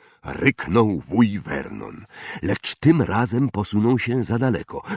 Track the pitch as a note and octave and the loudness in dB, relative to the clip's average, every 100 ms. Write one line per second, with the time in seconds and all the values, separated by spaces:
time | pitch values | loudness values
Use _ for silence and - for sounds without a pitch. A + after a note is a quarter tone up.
0 | _ _ - C2+ - - - G#2 A2 F2 | _ _ -12 0 0 0 0 2 4 0
1 | - G#2 G#2+ G2+ - - C3+ G#2+ G#1 - | -2 4 4 2 -6 -8 -8 -12 -14 -16
2 | - - - - F2+ G2+ - - C#3+ E3 | -20 -18 -14 -8 -4 -4 -2 2 4 4
3 | F#2 G2 A#2+ A#2 C3+ - G#2 G#2 A2 B2+ | 2 0 0 0 -2 -2 -2 2 2 2
4 | - B2+ G#2+ A#2 C3 G2+ - - - | 0 -2 -2 0 0 -2 -4 -12 -8